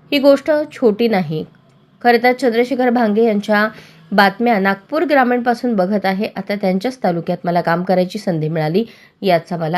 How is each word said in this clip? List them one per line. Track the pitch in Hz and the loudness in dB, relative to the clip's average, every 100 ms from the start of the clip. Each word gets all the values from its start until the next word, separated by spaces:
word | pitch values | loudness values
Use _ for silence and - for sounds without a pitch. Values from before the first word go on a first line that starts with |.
| - | -4
ही | 285 | 2
गोष्ट | 277 277 302 302 302 | 4 4 2 -2 -2
छोटी | - 240 202 233 | -2 0 2 0
नाही. | 202 156 156 165 _ _ _ _ _ | 0 -2 -6 -10 _ _ _ _ _
खरं | 240 233 | 2 4
तर | 247 | 2
चंद्रशेखर | 247 262 226 247 262 254 | 2 0 0 -2 0 0
भांगे | 240 226 208 | 2 0 2
यांच्या | 226 208 208 208 214 - - - - | 2 0 0 0 0 -4 -20 -20 -6
बातम्या | 202 196 190 240 214 | 2 2 2 0 2
नागपूर | 196 196 - 302 | 0 -2 -4 -4
ग्रामीणपासून | 320 285 247 247 240 233 247 214 | 0 2 2 0 0 -2 -2 0
बघत | 180 208 190 | 0 0 -2
आहे. | 190 220 - | -2 -4 -6
आता | 190 202 | -8 -4
त्यांच्याच | 190 185 247 262 | 0 0 -2 -4
तालुक्यात | 196 175 165 175 | -4 -2 -4 -6
मला | 180 175 | -2 -2
काम | 170 170 | 0 -2
करायची | 180 185 185 208 | 0 0 0 -4
संधी | 208 165 156 | -4 -4 -2
मिळाली, | 165 156 180 226 - - - | -2 -2 -2 -4 -8 -20 -8
याचा | 196 170 160 170 | 0 0 0 -6
मला | 160 | -4